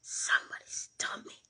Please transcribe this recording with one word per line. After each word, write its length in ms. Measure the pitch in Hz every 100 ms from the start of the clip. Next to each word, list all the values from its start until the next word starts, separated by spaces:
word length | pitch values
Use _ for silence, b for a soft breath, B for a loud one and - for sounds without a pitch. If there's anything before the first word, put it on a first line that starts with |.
Somebody 600 | - - 1077 1077 - - -
stop 580 | - - _ - - -
me. 80 | -